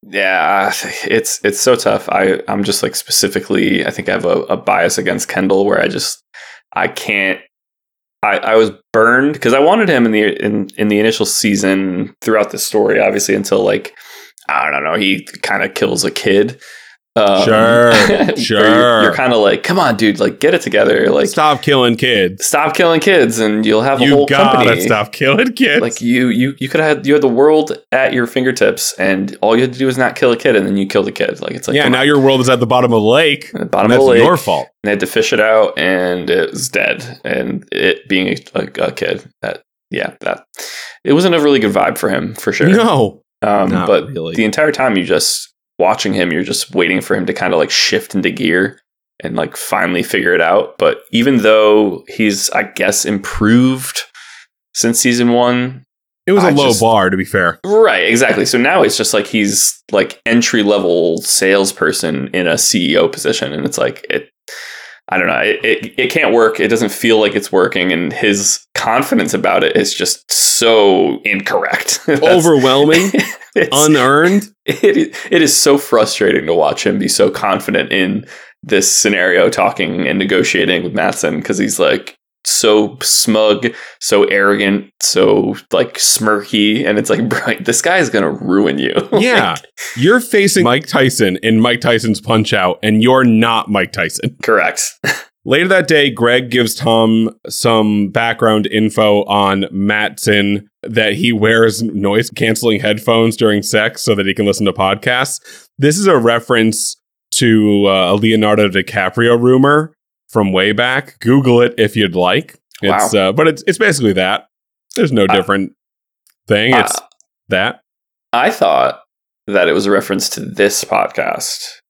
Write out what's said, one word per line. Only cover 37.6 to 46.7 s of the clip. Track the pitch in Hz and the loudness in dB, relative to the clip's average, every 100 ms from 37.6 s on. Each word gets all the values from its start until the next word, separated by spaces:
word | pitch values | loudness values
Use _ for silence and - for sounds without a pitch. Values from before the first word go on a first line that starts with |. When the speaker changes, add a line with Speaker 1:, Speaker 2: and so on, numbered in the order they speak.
| - | -8
Speaker 1:
it | - 90 - - | -2 0 -2 -2
being | 95 92 | -2 -2
a, | 98 - | -4 -6
a, | - - - - | -8 -8 -4 -6
a | |
kid, | - - - - _ | -4 -6 -6 -10 _
that, | - - _ _ _ | -10 -10 _ _ _
yeah, | - - - | -8 -8 -8
that, | - - _ - - - - - | -8 -8 _ -18 -16 -16 -18 -12
it | - | 0
wasn't | 143 185 | 2 2
a | 170 | 2
really | 147 143 | 2 2
good | 107 | 2
vibe | 101 98 - | 0 -2 -2
for | - | -4
him, | 95 - 113 | -4 -6 -6
for | - | -6
sure. | - 160 | 0 2
Speaker 2:
No. | 196 233 151 107 - _ _ | 4 4 2 0 -4 _ _
Speaker 1:
Um, | 107 101 92 | -2 0 0
Speaker 2:
Not | 92 90 | 0 0
Speaker 1:
but | 92 - | 0 -2
Speaker 2:
really. | 85 82 85 | -8 -8 -2
Speaker 1:
the | |
entire | 107 107 156 | -2 0 -2
time | - 131 98 | 0 0 0
you | |
just | 87 82 - - - _ _ _ | 0 0 0 -6 -10 _ _ _
watching | 90 107 104 | 0 0 -2
him, | 95 90 | -2 -2
you're | 80 | -2
just | 92 - - | -4 -6 -6